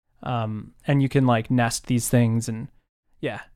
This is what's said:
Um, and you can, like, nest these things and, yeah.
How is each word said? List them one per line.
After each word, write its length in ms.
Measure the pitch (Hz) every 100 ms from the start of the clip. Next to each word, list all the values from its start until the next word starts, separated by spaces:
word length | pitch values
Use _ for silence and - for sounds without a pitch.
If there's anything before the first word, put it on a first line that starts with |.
| _ _
Um, 520 | - 123 110 107 - - -
and 160 | 139
you 60 | 135
can, 180 | 143 131
like, 240 | 117 113
nest 360 | 127 117 - -
these 220 | 123 -
things 400 | 123 117 113 113
and, 200 | 110 131 - _ _ _ _
yeah. 200 | 143 104 -